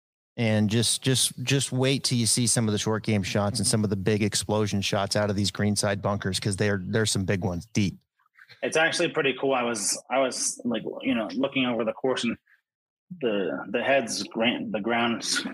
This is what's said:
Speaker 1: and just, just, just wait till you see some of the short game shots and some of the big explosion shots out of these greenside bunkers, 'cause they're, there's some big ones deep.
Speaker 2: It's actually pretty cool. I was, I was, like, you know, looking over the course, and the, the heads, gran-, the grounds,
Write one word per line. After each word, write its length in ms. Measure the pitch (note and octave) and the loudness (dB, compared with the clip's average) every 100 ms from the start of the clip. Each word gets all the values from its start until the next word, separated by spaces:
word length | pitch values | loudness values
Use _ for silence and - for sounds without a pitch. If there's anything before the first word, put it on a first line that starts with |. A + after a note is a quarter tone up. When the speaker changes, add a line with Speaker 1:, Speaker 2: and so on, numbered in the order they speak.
| _ _ _ - | _ _ _ -2
Speaker 1:
and 320 | A2+ G#2+ G#2 | 2 4 4
just, 320 | A#2 A2+ - | 2 2 0
just, 300 | C3+ B2+ - - | 0 2 0 -2
just 300 | B2 C#3 - | 0 0 0
wait 320 | C3 C3 C3 | 0 2 2
till 120 | - B2 | 0 2
you 80 | A2 | 2
see 200 | - A#2 | 2 2
some 220 | B2+ A2 | 2 2
of 40 | |
the 60 | G#2 | 0
short 240 | G#2+ A2 | 0 0
game 200 | - G#2+ | 2 0
shots 340 | F2+ G#2+ G2+ G2 | 2 0 0 0
and 80 | G2 | 0
some 160 | A2 | 2
of 80 | G#2 | 2
the 60 | G2+ | 0
big 260 | F#2+ G#2+ | 2 2
explosion 580 | G#2 - - G#2+ G#2 G2+ | 2 0 0 0 0 -2
shots 360 | F#2+ G#2+ G2 G#2 | 0 0 0 0
out 140 | G#2 | 0
of 60 | G2+ | 0
these 140 | G2 | 0
greenside 500 | - G#2 G2+ G#2 G2+ | 0 0 2 0 0
bunkers, 380 | G2+ G2+ G2 F#2 | -2 -2 -2 -2
'cause 180 | G#2+ G2 | -2 0
they're, 240 | G#2 G2+ | 0 0
there's 280 | F#2 A2 A2 | 0 0 0
some 140 | G2+ | 0
big 200 | F#2+ G2+ | 0 0
ones 220 | F2+ F2 - | -2 -4 -4
deep. 240 | A2 F#2+ - _ _ _ _ - - | 0 0 -2 _ _ _ _ -20 -8
Speaker 2:
It's 140 | B2+ D#3 | -2 2
actually 320 | D#3+ - E3+ | 2 2 0
pretty 260 | D#3 C#3 B2 | 0 0 0
cool. 120 | C#3 | 0
I 120 | C3 | 2
was, 360 | A#2+ A2+ G2 - - | 0 -2 -2 -4 -2
I 100 | C3 | 0
was, 400 | C3 - - - | 0 0 -4 -4
like, 180 | A#2+ A2 - - | -4 -2 -4 -6
you 120 | - A#2+ | -2 -2
know, 120 | G#2+ | -2
looking 320 | A#2+ C3+ C3+ B2 | -2 -2 0 0
over 180 | A#2 | 0
the 80 | A2 | -2
course, 300 | - C3+ A#2+ | -2 -2 0
and 120 | A#2+ G2 _ _ _ _ _ _ - F#3 | -2 -4 _ _ _ _ _ _ -20 -4
the, 440 | A#2 G2+ E2+ C#2 - | -2 0 -2 -4 -4
the 120 | A#2+ | -2
heads, 400 | A2+ C#3 A2 G2 | 2 2 2 -4
gran-, 460 | G2 A2+ A#2 A#2+ A#2 | -6 -2 0 0 -2
the 100 | G#2 | -4
grounds, 640 | G#2+ A#2 A#2+ A2+ - - - | 0 0 0 0 -2 -2 -2